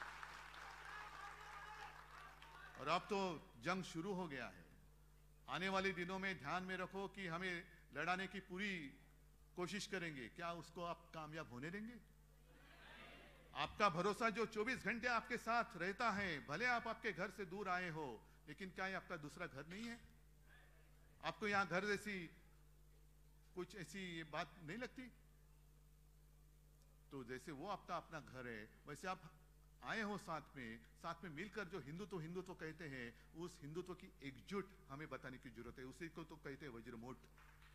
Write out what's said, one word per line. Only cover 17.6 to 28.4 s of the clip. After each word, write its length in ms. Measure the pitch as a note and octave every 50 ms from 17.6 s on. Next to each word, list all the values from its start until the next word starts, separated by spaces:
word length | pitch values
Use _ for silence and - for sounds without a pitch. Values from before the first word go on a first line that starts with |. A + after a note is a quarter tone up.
| G#3 F#3+
आए 200 | F3+ F3+ F#3 F3
हो, 340 | D#3 D#3 D#3 C3 A2+ G#2 - - - - - -
लेकिन 220 | D3+ - G3+ F#3
क्या 180 | - - F#3+ F#3+
ये 60 | F#3+
आपका 240 | F3 - - F#3 E3+
दूसरा 300 | D3 D3 - - F3 D#3
घर 200 | B2 C3 D3 D#3+
नहीं 160 | F3 G3+ A3+
है? 360 | A#3 A#3 A#3+ - - - - - - - - - - - - - - - - - - - - - - - - -
आपको 240 | D#3 E3 - G#3+ G#3
यहाँ 200 | G3+ G3 G3 E3
घर 180 | E3 F#3 F#3+
जैसी 420 | G#3 G3+ F#3+ - G#3 G3+ F#3 E3+ - - - - - - - - - - - - - - - - - - - - - - - - - -
कुछ 200 | F#3 F3+ - -
ऐसी 420 | G#3 E3 - - G3 F#3+ F3+ E3+ E3
ये 60 | D#3+
बात 320 | D#3 D3+ D#3 F3 D3+ - - E3
नहीं 140 | C#3+ F3 A#3
लगती? 340 | B3+ A3+ - - B3+ A#3+ - - - - - - - - - - - - - - - - - - - - - - - - - - - - - - - - - - - - - - - -
तो 120 | C#3+ C#3 C3
जैसे 280 | A2+ B2+ B2+ - -
वो 180 | D3+ C3 D3+ G3+
आपका 280 | G3 F3+ - - F3+ E3
अपना 220 | - - D#3+ D#3
घर 280 | B2+ G#2+ G#2 C3